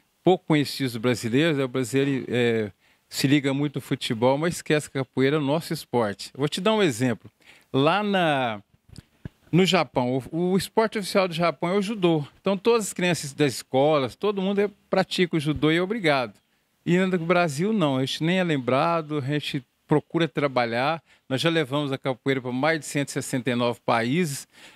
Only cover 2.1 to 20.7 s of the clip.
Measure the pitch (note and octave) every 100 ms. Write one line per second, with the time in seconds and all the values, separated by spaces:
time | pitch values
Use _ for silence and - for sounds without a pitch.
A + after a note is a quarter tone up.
2.1 | C3+ - A#2+ A#2+ A2+ G#2+ - _ _ _
3.1 | - C#3 D3 C3+ C3+ D3 C#3 - C3+ -
4.1 | A2+ B2 C#3 E3 E3 - D3+ - C#3 C3
5.1 | - C3 D#3 C3+ D#3 - D#3+ - B2 G#2+
6.1 | G2 - - C#3+ - F#3+ A3 F#3+ G#2+ B2+
7.1 | G#2+ - _ _ - _ C3 C#3+ F#3 G#3
8.1 | F#3+ E3+ C#3+ B2 G#2 - _ _ - -
9.1 | _ - _ _ D#3+ F#3+ F3+ D3 - B2
10.1 | C3 A#2+ E3 F3+ F#3+ - - A3 A3 F#3+
11.1 | G#3 F#3 E3 E3+ D3 E3+ G3 G3 A3+ F3
12.1 | D#3+ C#3+ _ - G3 A#3 A#3 G3 - F3+
13.1 | E3+ C#3+ C3+ D3 A2+ - C3 C#3+ D#3 B2+
14.1 | - G3+ G3 F#3+ G3+ G3+ - _ F#3+ F#3
15.1 | - F3+ E3 D3 C#3+ D3+ D#3+ F#3 A#3 E3
16.1 | C#3 A#2 - _ _ _ _ - F3 F#3+
17.1 | F3+ E3 F3+ F3 C3+ G3 A3 D3+ C3 C3
18.1 | - D#3+ F#3 F3+ D3 A#2+ C3 E3 E3+ D#3
19.1 | D3+ C3 D3 - D3 - _ - D3+ -
20.1 | E3 E3 - C#3+ B2+ A#2+